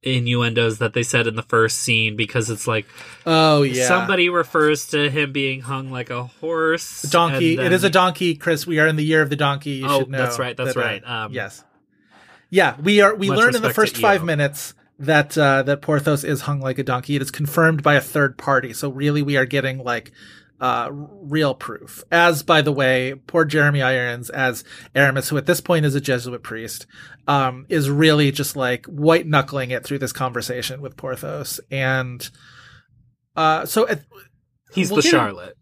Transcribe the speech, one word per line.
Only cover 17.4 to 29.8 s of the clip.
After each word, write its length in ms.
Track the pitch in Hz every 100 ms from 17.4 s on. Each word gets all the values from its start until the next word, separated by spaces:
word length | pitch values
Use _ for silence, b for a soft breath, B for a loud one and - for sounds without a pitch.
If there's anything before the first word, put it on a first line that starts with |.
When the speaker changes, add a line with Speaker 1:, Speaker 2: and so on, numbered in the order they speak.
| 147 - 160 160
Speaker 2:
by 100 | 147
a 60 | 143
third 360 | - 156 139 -
party. 360 | - 135 131
So 160 | 110 143
really, 320 | 131 147 147
we 140 | 143 143
are 80 | 131
getting, 320 | 139 135 131
like, 280 | 123 120 - B B B B _
uh, 280 | 127 120 120
real 640 | 143 147 202 165 151 147
proof. 500 | 131 - 110 - - -
As, 300 | 170 175 156
by 180 | - 160
the 100 | 147
way, 440 | 143 131 131 127 135 -
poor 180 | 170 160
Jeremy 340 | 151 147 143
Irons 460 | 131 131 123 120 120
as 340 | - 131 117 - B B
Aramis, 340 | - 139 135 123
who 60 | 147
at 80 | 143
this 140 | 175
point 240 | - 170 151
is 80 | 139
a 40 |
Jesuit 420 | 139 127 123 123
priest, 440 | - 113 113 - - B B B -
um, 380 | 143 131 127 117
is 180 | 175 139
really 400 | 143 156 151 143
just, 240 | 139 135
like, 300 | 143 127 123 -
white 400 | 156 151 165 165
knuckling 440 | 147 135 143 123
it 100 | 127